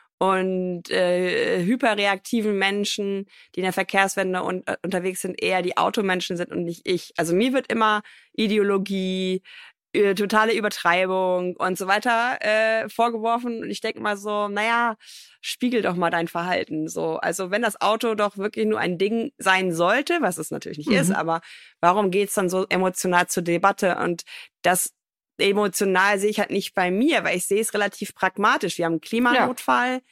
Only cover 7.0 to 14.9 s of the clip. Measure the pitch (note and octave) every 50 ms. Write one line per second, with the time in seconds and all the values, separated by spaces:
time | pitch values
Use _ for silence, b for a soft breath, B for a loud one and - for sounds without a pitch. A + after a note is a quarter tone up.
7 | - - - - E3 E3 E3+ F#3 A#3 C4 B3+ C4+ B3 - - A3+ A3+ G#3+ G#3+ G#3
8 | B B B B B B _ - A3 G3+ G#3+ G#3+ G3 G3+ G3+ G3 F#3+ G3 G3 F#3+
9 | F#3 F#3 F#3 F#3 F#3 F#3 F#3 F#3+ B B B B B B B _ _ _ - -
10 | G3+ G3+ F#3+ F#3+ G3+ G3 A3 G#3+ A3 A3+ A3 G#3+ G#3 G#3 - - - E3+ E3+ F3+
11 | F#3 F#3 F#3 F#3 F#3 F#3 F3+ F3+ F3+ F3+ F3 - - F#3 F#3 - G3 F#3+ G3 G#3+
12 | - B3 A#3 A3+ A#3 B3 C4 - - G#3 G#3+ G#3+ A3 A3 A3 A3 A3 G#3+ - -
13 | A#3 A#3+ A#3 A3 G#3+ A#3 A#3 A#3+ A#3+ A#3+ A#3 A3+ G#3+ - G3+ - - A3 - -
14 | A3 G#3 G#3 G3 G3 G#3+ G#3 G#3 G#3 G3+ G3+ G#3 G#3+ A3+ A#3 A#3 A#3+ A#3